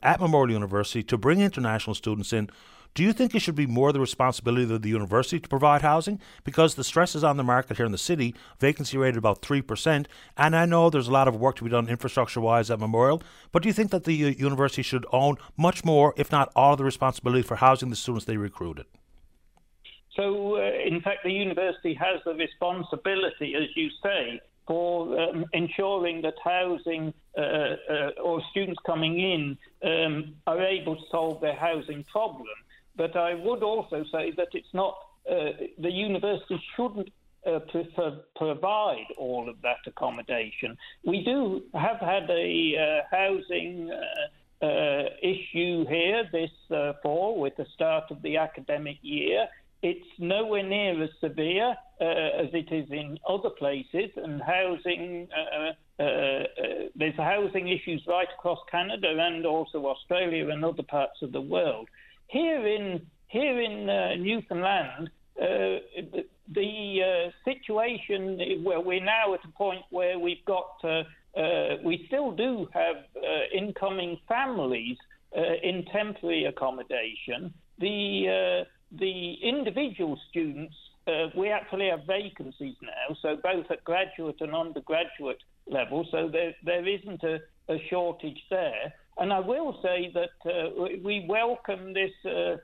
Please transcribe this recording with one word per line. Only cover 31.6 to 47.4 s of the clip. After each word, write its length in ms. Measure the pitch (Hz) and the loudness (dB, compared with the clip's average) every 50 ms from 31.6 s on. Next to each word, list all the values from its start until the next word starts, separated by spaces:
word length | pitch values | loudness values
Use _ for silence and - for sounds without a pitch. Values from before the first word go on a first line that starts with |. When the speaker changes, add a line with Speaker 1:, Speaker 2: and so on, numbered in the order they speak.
| 156 170 165 156 156 151 151 147 143 | 0 0 0 -2 -4 -6 -10 -10 -10
Speaker 2:
problem. 420 | - - 208 220 214 - 139 120 110 107 - - _ - - _ _ _ - | -4 -2 -2 -2 -2 -4 -8 -14 -14 -14 -16 -18 _ -20 -20 _ _ _ -4
But 200 | 165 165 165 180 | -4 -2 0 0
I 160 | 170 175 175 | 0 0 0
would 280 | 170 170 214 240 233 | -2 -2 -2 -2 0
also 440 | 202 208 220 226 202 - - 151 156 151 | 0 0 0 0 -2 -4 -4 -6 -6 -4
say 220 | - 160 156 165 160 180 | -4 -4 -4 -2 -2 -2
that 100 | 175 175 - | -4 -4 -4
it's 200 | 185 - - - | -10 -10 -6 -2
not, 220 | 180 196 185 - - - - _ _ - - | -2 -2 -2 -2 -6 -14 -20 _ _ -6 -2
uh, 220 | 180 180 151 151 143 151 - - - - | -2 0 0 -2 -4 -6 -10 -12 -10 -6
the 140 | 156 175 | -4 -4
university 720 | 180 185 208 214 196 175 - 202 202 - - - 185 165 - - - - | -2 -2 -2 -2 -2 -2 0 -2 -2 -2 -4 -6 -8 -8 -8 -10 -6 -4
shouldn't, 320 | 240 247 208 208 190 - - _ _ _ _ _ - | -4 -4 -4 -6 -8 -8 -10 _ _ _ _ _ -4
uh, 140 | - 165 156 156 156 | -2 -2 -2 -4 -4
prefer, 520 | - 170 165 165 - - 175 156 143 147 - _ - - | -6 -6 -6 -6 -4 -4 -4 -4 -4 -8 -16 _ -8 -4
provide 720 | 156 156 147 139 156 190 208 214 214 196 147 113 107 - - - | -4 -4 -2 -2 0 0 0 2 0 0 -2 -2 -6 -12 -12 -10
all 320 | - 127 127 123 117 120 | -6 -6 -4 -4 -6 -8
of 120 | 117 - - | -10 -6 -2
that 160 | 120 123 - - | -2 -2 -2 -6
accommodation. 920 | - - - - 127 117 120 113 - 131 120 113 107 - - - 113 113 - - - - _ - | -14 -8 -6 -4 -4 -4 -6 -6 -4 -4 -4 -4 -4 -6 -8 -8 -8 -8 -10 -18 -20 -18 _ -2
We 220 | 165 175 202 - | 0 0 0 2
do 360 | - 254 285 262 208 190 - - - - | 0 0 2 0 0 -2 -4 -6 -6 -4
have 260 | 151 151 214 226 - | -2 0 0 0 0
had 300 | 190 165 185 196 - - | 0 0 0 0 0 0
a, 480 | 175 170 170 175 170 165 165 160 151 156 | 0 0 0 0 0 2 2 2 2 2
uh, 240 | 156 151 156 151 147 - | 2 2 2 0 0 0
housing, 800 | - 185 196 196 196 190 190 - 180 175 170 175 180 180 165 165 | 0 2 2 2 0 0 -2 -4 -4 -4 -4 -6 -8 -8 -8 -8
uh, 760 | 170 - - - - 160 147 151 _ _ _ _ _ - 196 | -8 -8 -8 -8 -6 -6 -8 -8 _ _ _ _ _ -4 -2
uh, 440 | 202 - - 156 147 143 143 - - - - | 0 2 2 2 2 0 0 -2 -4 -4 -2
issue 640 | - 175 190 185 - - - 165 175 180 180 170 160 147 | -2 0 0 -2 -4 -6 -2 -2 0 0 2 0 0 0
here 360 | 151 165 170 180 208 233 226 170 | 2 2 2 2 2 0 0 -2
this, 200 | 165 165 165 160 - - - - | -2 -4 -4 -4 -6 -12 -10 -4
uh, 220 | 165 151 143 147 143 - - | -2 -2 -2 -2 -4 -4 -2
fall 340 | 151 147 165 185 214 233 | -2 0 0 0 -2 -2
with 200 | 190 | -2